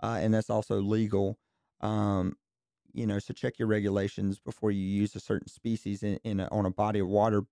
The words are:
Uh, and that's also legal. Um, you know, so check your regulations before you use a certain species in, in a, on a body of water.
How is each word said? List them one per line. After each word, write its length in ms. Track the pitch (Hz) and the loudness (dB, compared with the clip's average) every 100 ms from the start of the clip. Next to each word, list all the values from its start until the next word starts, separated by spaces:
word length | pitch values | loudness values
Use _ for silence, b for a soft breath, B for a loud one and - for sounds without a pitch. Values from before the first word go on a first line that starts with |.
Uh, 160 | 110 113 | -4 0
and 120 | 107 | 2
that's 180 | 110 - | 2 2
also 300 | 110 - 104 | -2 0 0
legal. 580 | 98 110 107 101 98 107 _ _ _ _ | 2 2 2 2 0 -2 _ _ _ _
Um, 560 | 107 107 104 98 90 - _ _ _ _ _ | -2 0 2 2 0 -4 _ _ _ _ _
you 140 | - 110 | -6 -2
know, 120 | 101 | -2
so 160 | - | -4
check 240 | - 127 - | -6 -6 -2
your 100 | 113 | -2
regulations 680 | 107 101 98 101 - 101 98 | 0 0 0 -2 -2 -4 -4
before 300 | - - 107 | -8 -4 -2
you 120 | 98 | 0
use 320 | 95 101 104 101 | 0 0 0 -2
a 40 | |
certain 280 | - 104 - | -4 -4 -4
species 540 | - 113 113 104 101 | -8 -4 -4 -4 -6
in, 160 | 104 98 | -4 -4
in 160 | 113 98 | -4 -4
a, 80 | 92 | -2
on 160 | 107 95 | 0 0
a 40 | |
body 300 | 90 104 104 | 0 0 0
of 80 | 92 | 2
water. 340 | 104 110 104 101 | 4 4 4 0